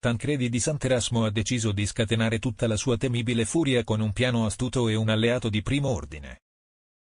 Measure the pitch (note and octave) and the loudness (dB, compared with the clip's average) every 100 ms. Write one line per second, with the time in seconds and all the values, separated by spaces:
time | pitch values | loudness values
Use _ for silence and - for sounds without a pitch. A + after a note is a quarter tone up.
0 | B2 A#2+ - D3 B2 A#2+ C3 D3+ C3 B2+ | -2 -2 -2 -2 0 0 -2 -2 0 0
1 | A2 A#2 A2 G#2 G#2+ B2+ A2 G2+ G2+ - | 0 0 0 0 -2 0 0 0 -2 0
2 | A2 A2+ A2+ A2 B2+ A2 A#2 G#2+ - A#2 | 0 2 0 0 -4 -2 0 0 0 0
3 | C3+ A#2+ A#2 A#2 A2+ E3+ D3+ B2 A2+ G#2+ | 0 0 0 0 0 2 2 2 2 0
4 | A2 G2+ B2 A#2+ A2 - B2 B2+ A#2 A2 | 0 0 2 2 0 0 -2 2 2 2
5 | A2 A2 A#2 B2 A#2 G#2 - C#3 C#3 G#2+ | 2 2 2 2 0 -2 0 -2 0 -2
6 | C#2 D2+ C#2 B1 _ _ _ _ _ _ | -6 -12 -14 -16 _ _ _ _ _ _
7 | _ | _